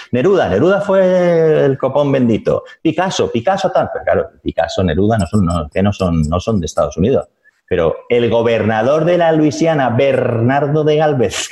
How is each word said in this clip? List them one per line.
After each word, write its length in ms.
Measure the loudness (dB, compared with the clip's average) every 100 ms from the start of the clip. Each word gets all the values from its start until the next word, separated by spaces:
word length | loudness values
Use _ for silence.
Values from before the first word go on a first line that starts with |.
| -6
"Neruda, 360 | -2 2 2 2
Neruda 340 | 2 2 0
fue 840 | 2 2 2 2 2 2 2 2 2
el 100 | 0
copón 360 | -2 0 0
bendito, 540 | 2 2 0 0 -4 -6 -6
Picasso, 480 | -2 -2 -2 -2 -2
Picasso 400 | -2 -2 0 0
tal". 180 | 0 -2
Pero 140 | -4 -2
claro, 240 | -2 -2 -8
Picasso, 400 | -6 -4 -4 -2
Neruda 340 | -2 0 0 0
no 80 | 0
son, 180 | 0
no, 260 | 0 -2 -4
que 80 | -2
no 100 | -2
son, 300 | -2 -2 0 0
no 100 | -2
son 200 | -2 -4
de 80 | -4
Estados 280 | -4 -4 -2
Unidos. 340 | 0 0 -4 _ _ _ _
Pero 280 | -2 0 -2 -2
el 200 | 0 2
gobernador 760 | 0 2 0 0 0 0 0 0
de 120 | 2
la 140 | 2
Luisiana, 580 | 2 0 0 0 0 0
Bernardo 920 | 0 2 0 0 0 0 0 0 0
de 140 | 2 2
Galvez, 520 | 2 0 -2 -4 -8